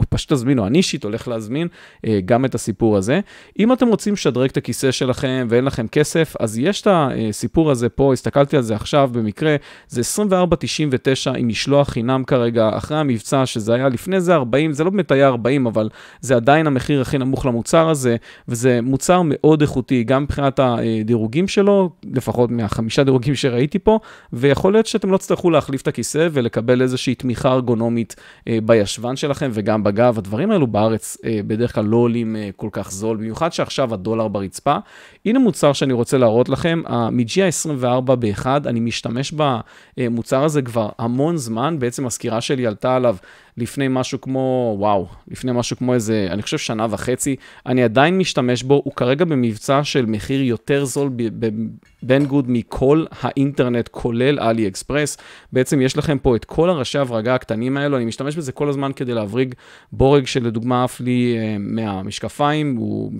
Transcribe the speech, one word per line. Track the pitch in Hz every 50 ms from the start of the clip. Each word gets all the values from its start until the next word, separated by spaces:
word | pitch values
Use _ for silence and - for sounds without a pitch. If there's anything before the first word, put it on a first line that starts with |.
| - -
פשוט | - - - - 165
תזמינו, | 131 113 131 143 127 101
אני | 95 127
אישית | 175 196 - - 143 -
הולך | 104 104 110 -
להזמין, | 123 120 113 110 104 123 151 170 175 - - - - - _ -
אה, | 110 110 101 92
גם | 95 120 120 135
את | 127 123
הסיפור | 117 - - 101 - 117 113 104
הזה. | 98 92 107 139 185 208 - - - - - _ -
אם | 196 240 254
אתם | 240 262
רוצים | 240 214 - - 208 208
לשדרג | - - 160 120 123 131 131
את | -
הכיסא | 143 - - 120 - - 131
שלכם | 123 - 139 127 123 - - 131 131 131 127 113
ואין | 113 123 131
לכם | 139 - - 117
כסף, | 107 - 151 151 - - 170 160 - - -
אז | 120 110 104 113
יש | 131 185 202 -
את | - 220
הסיפור | 190 170 147 131 117 123 113 110 107 - - - - 165 160 151
הזה | 139 117 120 117
פה, | - - 139 139 131
הסתכלתי | - - 113 - 143 139 135 -
על | 143 120
זה | 110 110
עכשיו | 104 - - - 147 139 131
במקרה, | 120 120 110 107 104 - 156 156 151 143 - - - - -
זה | _ - 123
עשרים | 117 - - 208 214 208
וארבע | 190 180 180 175 165 -
תשעים | - 117 - - 156 147
ותשע | 127 120 - 139 135 - - 139 127
עם | 120 127
משלוח | 117 104 - - 135 139 143 143 -
חינם | - 127 113 120 131 131 127
כרגע, | - 147 127 117 117 117 117 110 110 98
אחרי | 110 - - 151
המבצע, | 156 156 139 120 110 - - 147 135 131
שזה | 123 - 120 104 110 117
היה | 120 135 139
לפני | 123 - - 185 190 190
זה | 175 175 180
ארבעים, | 156 127 117 113 139 156 160 147
זה | 131 156
לא | 180
באמת | 196 202 170 -
היה | 143 135 139
ארבעים, | 135 127 117 104 120 139 143 127
אבל | 117 107 113 110 107 - - - - - -
זה | - - 135
עדיין | 120 113 120 147 160 160
המחיר | 151 139 123 - - 147 139
הכי | 123 - -
נמוך | 139 127 131 135 127 -
למוצר | 131 120 117 110 - - 165 160 160
הזה, | 160 139 127 123 117 117 - - - - _
וזה | - 123 113 120 131 123 120 113
מוצר | 131 135 131 - - 180 180 175
מאוד | 156 139 - - 147 156 156
איכותי, | 151 143 - 131 117 - 135 123 113
גם | 113 131 135 147
מבחינת | 139 - 143 143 139 - - 135
הדירוגים | 127 120 113 120 113 113 110 107 107 120 113 110 110 113 156 190
שלו, | 196 - 208 196 202 202 196 185 170 - _ - - 131
לפחות | 127 - - 107 120 123 117
מהחמישה | 123 117 113 101 - - 117 113 - 147 143
דירוגים | 135 131 131 113 147 139
שראיתי | - - 135 117 120 135 151 - 196
פה, | - 214 220 220 - - - - - _ -
ויכול | 120 127 143 139 - - 190 202
להיות | 220 220
שאתם | - - 208 - 196
לא | 190
תצטרכו | 190 - - 190 - - 175
להחליף | 165 143 - - 135 131
את | -
הכיסא | 156 - - 113 - - 147 165 175
ולקבל | 151 139 120 117 - 123 113 120 127 123
איזושהי | 127 131 127 123 - 135 120
תמיכה | - - 127 117 - - 135 131
ארגונומית, | 131 123 117 120 110 117 117 117 117 113 - - - - - - - _
אה, | - 117 113 110
בישבן | 110 117 110 101 95 - - 110 120 131
שלכם | 135 - 147 135 - 151 135 107
וגם | 110 101 110 107 110 101
בגב. | 104 101 104 120 123 117
הדברים | 110 95 98 107 110 165 214
האלו | 220 185 143
בארץ, | 120 104 101 107 113 113 107 - - - - -
אה, | - 113 107 98
בדרך | - 110 107 120 120 -
כלל | 120 107
לא | 104 110
עולים, | 120 120 120 117 120 117 110 110
אה, | 107 107 98 95
כל | - - 107
כך | - 113 98 -
זול, | 95 95 107 110 113
במיוחד | 104 110 113 107 - 160 170 -
שעכשיו | - 147 - - - 135 117 113
הדולר | 98 92 110 113 113 110
ברצפה. | 107 101 104 98 92 - - - 139 147 196 - - - - - - - _ -
הנה | 190 240 269
מוצר | 262 214 151 - - 147 139
שאני | - 151 135 127
רוצה | 117 120 - -
להראות | 131 127 113 107 120 127 127
לכם, | 135 131 - 170 165 165 -
ה-, | - 120 120 117 113
מ-G | 123 123 120 110 -
I | 180
עשרים | 196 180 147 - - 160 147 131
וארבע | 123 120 123 131 131 131 131
באחד, | 123 117 104 98 - - 127 135 147 139
אני | 127 120 113
משתמש | 117 117 113 - - 127 117 123 135 - 160 151 156 139 127 107 - - - - - _ _
במוצר | - 127 117 120 117 110 - 135 131 143
הזה | 165 151 147
כבר | 131 120 113 117 107 104 - -
המון | 117 117 120 131 143 165 175
זמן, | 160 123 113 113 110 127 156 170 147
בעצם | 123 120 120 - 139
הסקירה | 120 - - - 120 110 110
שלי | - - 151 127 123
עלתה | 113 104 - - 127 127
עליו | 127 123 120 101 90 - - - - - _ _
לפני | 117 120 - - 143 139 131
משהו | 131 131 127 - - 127
כמו, | - 131 131 131 131 131 127 127 123 117 107 98
וואו, | 101 107 104 98 87 - - - _
לפני | - - - - 131
משהו | 151 151 - - 160
כמו | - 135 123 123
איזה, | 123 107 107 113 107 98 90
אני | 85 104
חושב | 101 - -
שנה | 151 - - 123 110 113 113
וחצי, | 101 98 - 123 127 - - 143 135 - - - - - -
אני | - 127 127 123
עדיין | 117 107 131 143 165 185
משתמש | 190 180 - - 147 123 123 123 113 123
בו, | 131 143 143 -
הוא | - -
כרגע | - 127 120 135 143 180
במבצע | 165 147 131 123 117 107 107 - - 139 139 147
של | - - 143 123
מחיר | 107 110 104 95 - 135 135
יותר | 139 123 117 107 - - 143 139 143
זול | 131 - 143 143 139 127
ב-, | 117 117 110 - - 117
ב-, | 113 107 113 113 110 - - - _ _ _ -
בן | 117 131 139 147
גוד | 135 135 143 131
מכל | 120 123 117 107 - - - 135 135 147 160 160 - - -
האינטרנט, | - 120 - 143 135 143 135 - 135 123 120 120 113
כולל | - - - - 123 117 117 127 139 147 135
אלי | - 113 117 113 110
אקספרס. | 98 95 - - - 131 147 151 139 - - - - - - - _ -
בעצם | 127 131 - 165 143
יש | 127 131 -
לכם | - - - 143
פה | 131 - 135 120
את | 107 -
כל | - - 156 160 180
הראשי | 180 151 120 - -
הברגה | 143 139 123 120 113 107 123 127
הקטנים | 123 - - 113 107 120 127 135
האלו, | 139 143 147 139
אני | 127 117
משתמש | 113 110 - 131 143 151
בזה | 175 156 131
כל | 127 - 147 147
הזמן | 139 139 139 135 131
כדי | - 143 123 120
להבריג | 113 107 101 107 123 131 131 123 - - - - - _ _
בורג | - 110 131 135 147 143 131
שלדוגמה | - - 139 117 120 110 117 113 123 127 123 127
עף | 123 - -
לי, | 123 127 123 123 123 120 117
אה, | 113 110 110 107 101
מהמשקפיים, | 101 107 110 113 113 107 98 92 95 104 98 - - 113 - - 147 147 151 151 151 147 131
הוא | 113 110 104 107 107 107 104 107